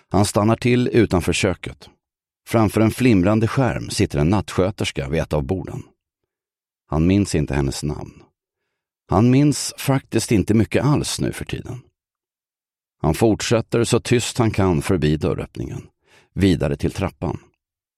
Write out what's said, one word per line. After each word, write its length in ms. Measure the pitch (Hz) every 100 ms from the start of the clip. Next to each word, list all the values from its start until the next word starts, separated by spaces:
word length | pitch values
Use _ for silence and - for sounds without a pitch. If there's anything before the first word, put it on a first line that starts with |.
| -
Han 160 | -
stannar 320 | - 110 107 113
till 320 | 123 123 127
utanför 440 | - 101 90 82
köket. 560 | 85 101 87 - - - _ _ _ _ _ -
Framför 320 | 117 107 107
en 100 | 113
flimrande 580 | - 127 101 87 110 110
skärm 420 | - 123 64 58
sitter 280 | - 101 71
en 100 | 76
nattsköterska 800 | 101 - - 92 - - - 67
vid 120 | 78
ett 120 | 73
av 100 | 76
borden. 400 | 65 92 - - - _ _ _ _ _ _ _ _ _ -
Han 200 | 76 85
minns 280 | 98 98
inte 200 | 85 71
hennes 280 | 69 69 -
namn. 400 | 73 71 - - - _ _ _ _ _ _ _ -
Han 220 | 90 120
minns 440 | 131 147 131 - -
faktiskt 540 | - 131 - 113 -
inte 220 | 110 85
mycket 300 | 107 101 104
alls 360 | 143 135 64 -
nu 120 | 62
för 120 | -
tiden. 360 | - - - - - _ _ _ _ _ _ _ _ _ _ _
Han 140 | 78
fortsätter 720 | 78 117 98 - 113 - 123
så 160 | 117 113
tyst 380 | - 117 - -
han 120 | 113
kan 320 | - 95 78
förbi 340 | - 95 76 76
dörröppningen, 720 | 80 - - 57 58 - - _ _ _ _
vidare 420 | - 98 78 76 71
till 160 | 80
trappan. 460 | - 92 - 82 - _ _ _ _ _